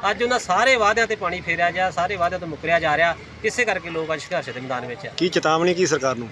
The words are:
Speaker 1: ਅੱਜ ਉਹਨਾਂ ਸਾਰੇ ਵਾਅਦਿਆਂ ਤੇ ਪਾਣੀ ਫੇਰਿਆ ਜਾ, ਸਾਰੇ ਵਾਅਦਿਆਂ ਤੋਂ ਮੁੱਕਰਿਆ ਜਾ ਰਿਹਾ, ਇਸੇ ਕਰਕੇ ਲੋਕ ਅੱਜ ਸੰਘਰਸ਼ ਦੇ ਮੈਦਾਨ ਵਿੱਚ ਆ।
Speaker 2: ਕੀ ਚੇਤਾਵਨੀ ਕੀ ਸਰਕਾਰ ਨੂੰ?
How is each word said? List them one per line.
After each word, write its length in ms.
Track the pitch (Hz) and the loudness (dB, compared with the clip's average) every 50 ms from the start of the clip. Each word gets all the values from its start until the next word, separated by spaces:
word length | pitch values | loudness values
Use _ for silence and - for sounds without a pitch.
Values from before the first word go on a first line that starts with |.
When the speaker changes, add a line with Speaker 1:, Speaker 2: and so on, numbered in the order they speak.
| - 196 | 0 -2
Speaker 1:
ਅੱਜ 120 | 214 208 240 | 0 0 0
ਉਹਨਾਂ 160 | 240 247 233 | 0 0 -2
ਸਾਰੇ 360 | - - 180 190 233 262 262 | 0 0 2 4 6 4 6
ਵਾਅਦਿਆਂ 320 | 240 214 202 220 226 233 | 6 4 4 4 4 2
ਤੇ 80 | 220 220 | 0 0
ਪਾਣੀ 260 | - 196 175 175 180 | -4 -2 -4 -4 -4
ਫੇਰਿਆ 300 | - 170 170 165 175 175 | -4 -4 0 2 0 0
ਜਾ, 200 | 170 180 185 185 | 2 2 0 0
ਸਾਰੇ 240 | 160 175 175 185 202 | 0 0 -2 -2 0
ਵਾਅਦਿਆਂ 240 | 185 170 175 185 180 | 0 0 -2 -2 -4
ਤੋਂ 80 | 175 | -6
ਮੁੱਕਰਿਆ 320 | 165 151 139 - 156 170 170 | -8 -10 -6 0 2 2 2
ਜਾ 180 | 160 156 147 | 4 2 2
ਰਿਹਾ, 180 | 147 165 170 165 - - - - - - | 4 2 2 0 -2 -10 -18 -18 -4 -4
ਇਸੇ 220 | 220 - - 247 | -4 0 0 0
ਕਰਕੇ 240 | 214 196 185 165 175 | 0 0 -4 -4 -6
ਲੋਕ 240 | 170 160 160 156 160 | -6 -6 -4 -4 -4
ਅੱਜ 80 | 151 | -6
ਸੰਘਰਸ਼ 280 | 139 - 180 170 139 139 | -4 -4 -4 -4 -4 -4
ਦੇ 100 | 120 127 | -10 -10
ਮੈਦਾਨ 260 | 131 131 127 123 123 | -6 -6 -6 -6 -6
ਵਿੱਚ 220 | 123 120 117 - | -8 -10 -10 -12
ਆ। 20 | 117 - | -10 -4
Speaker 2:
ਕੀ 120 | - 165 180 | -2 -2 2
ਚੇਤਾਵਨੀ 440 | 165 175 - 156 160 160 170 180 180 | 2 2 2 4 4 4 4 2 4
ਕੀ 120 | 170 185 | 2 2
ਸਰਕਾਰ 300 | 156 156 143 123 135 127 | 2 2 2 2 0 -2
ਨੂੰ? 140 | 117 120 110 | -2 -6 -10